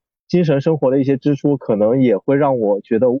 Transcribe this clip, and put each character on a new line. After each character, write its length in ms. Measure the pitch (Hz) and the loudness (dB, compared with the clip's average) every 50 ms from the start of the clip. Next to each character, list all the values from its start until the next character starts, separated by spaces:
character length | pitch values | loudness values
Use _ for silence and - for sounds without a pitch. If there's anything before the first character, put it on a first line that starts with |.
| _ _ _ _ _ - | _ _ _ _ _ -2
精 160 | - 180 175 | -2 0 0
神 160 | 156 143 139 | 2 0 0
生 160 | 135 165 160 143 | 0 -2 -2 0
活 120 | 143 127 | 0 0
的 100 | 131 143 | 0 0
一 40 | 131 | 0
些 120 | 139 135 | 0 -2
支 200 | 131 - 147 143 | -2 0 -2 -2
出， 200 | - - 147 143 | 0 0 -2 -2
可 200 | 131 - - 110 | -2 -2 -4 -2
能 260 | 101 107 110 123 135 | 0 2 0 2 2
也 160 | 127 120 101 92 | 2 2 0 0
会 180 | - - 139 | 0 -2 0
让 240 | 139 143 139 131 120 | 0 0 0 0 0
我 220 | 110 101 101 101 | 0 -2 -2 -2
觉 160 | - - 113 107 | -2 -4 -2 0
得 80 | 127 123 123 139 | 0 0 0 -2